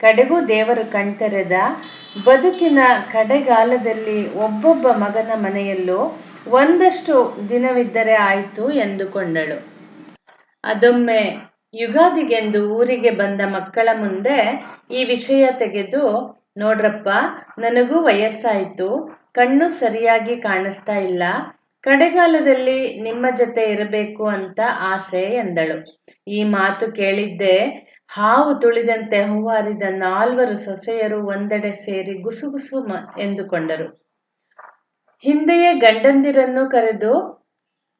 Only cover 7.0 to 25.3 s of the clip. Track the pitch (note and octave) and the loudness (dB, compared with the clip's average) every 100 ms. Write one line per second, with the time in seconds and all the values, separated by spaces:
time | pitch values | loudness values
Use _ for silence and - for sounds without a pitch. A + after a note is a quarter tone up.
7 | - C4+ A#3 - G3+ A#3+ B3+ B3 A3 A3 | 2 2 2 -2 -4 -2 0 0 0 0
8 | A3 A3 G3 G3 G3 - B3+ C#4+ G3+ G3 | 2 2 2 0 -4 -6 -2 -2 -2 -4
9 | F#3+ G3 F3 D#3+ D3+ C#3+ - - - - | -6 -6 -4 -4 -4 -8 -12 -20 -20 -20
10 | - - _ _ _ _ G#3+ G#3+ A#3+ A#3+ | -20 -20 _ _ _ _ -6 2 4 4
11 | A#3 A3 G3 - - _ _ A3+ A#3 C#4 | 2 2 0 -4 -14 _ _ -8 0 4
12 | F4+ D#4+ C4 A3+ G#3+ G#3 G#3 A3+ B3 B3 | 4 2 0 -2 0 0 0 0 0 2
13 | A#3 G3 G3 G3 G3 F#3+ F#3 A3+ A3+ A3 | 0 0 -2 -2 -4 -4 -6 -2 0 0
14 | G3+ F#3 B3 C#4 G#3 C#4 - - - B3 | -2 -2 0 0 0 -2 -10 -20 -8 -4
15 | B3+ A#3+ - C4+ C4 B3+ G#3+ G3+ G3 C#4 | -2 -2 0 2 4 2 -2 -4 -4 -2
16 | C4 G#3+ - - _ G3+ G#3+ G#3+ G#3 G#3 | 0 0 -6 -14 _ -4 -2 0 0 -2
17 | G3 G#3 E4+ - - - A#3 A#3+ B3 E4 | -2 0 -2 -6 -16 -6 0 2 2 2
18 | D#4 G3+ A3 - A#3 G3+ F#3 - F#3+ C#4 | 2 2 0 -2 -2 -2 -4 -6 -4 -4
19 | - - _ B3 B3 C#4 E4+ - A#3 A3 | -8 -18 _ 0 4 4 2 0 -2 0
20 | A3+ A3+ A3 A#3+ G#3 F#3+ G3 G3 - G3+ | 2 2 0 -4 -4 -4 -4 -8 -6 -4
21 | F#3 F3+ F3 A#3 D#4 - _ _ C4+ C#4 | -2 -2 -2 -4 -8 -16 _ _ 2 4
22 | E4 F4 E4+ D#4 C#4 B3+ B3+ C4 B3+ G#3 | 4 4 4 4 4 2 2 -2 -4 -6
23 | A3+ A#3 B3+ A#3+ A#3 A3+ A3 G3+ G#3 G#3 | -8 -4 -2 0 -2 0 -2 -2 -4 -4
24 | G#3 G#3+ G#3+ G3 F#3 G3+ A#3 G3+ F#3 F#3+ | -6 -6 -4 -4 -6 -4 -4 -2 -4 -6
25 | - F#3 G3 | -6 -4 -2